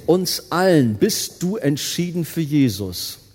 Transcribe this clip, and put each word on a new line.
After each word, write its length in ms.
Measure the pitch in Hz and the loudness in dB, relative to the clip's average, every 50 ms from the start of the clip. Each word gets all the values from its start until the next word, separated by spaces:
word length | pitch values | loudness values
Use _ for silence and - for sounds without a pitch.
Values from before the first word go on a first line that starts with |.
| - - | 0 2
uns 440 | 156 185 185 170 - - - - | 2 2 2 -2 -6 -6 -6 -4
allen: 440 | - 170 185 190 180 156 131 117 107 | -2 2 4 6 6 6 6 4 2
Bist 480 | 104 - 220 - - - - - - - | 2 0 0 0 0 -6 -8 -8 -6 -4
du 140 | 180 196 220 | -4 -4 -2
entschieden 680 | - 143 147 139 - - - - 170 180 165 175 165 | 0 -2 -2 -2 -4 -6 -4 -4 -4 -4 -4 -4 -6
für 160 | - - 175 | -4 -4 -6
Jesus? 760 | 165 143 147 151 139 123 98 92 101 92 90 - - - - - - _ _ | -4 0 2 2 4 2 2 -2 -6 -8 -8 -8 -10 -12 -12 -16 -20 _ _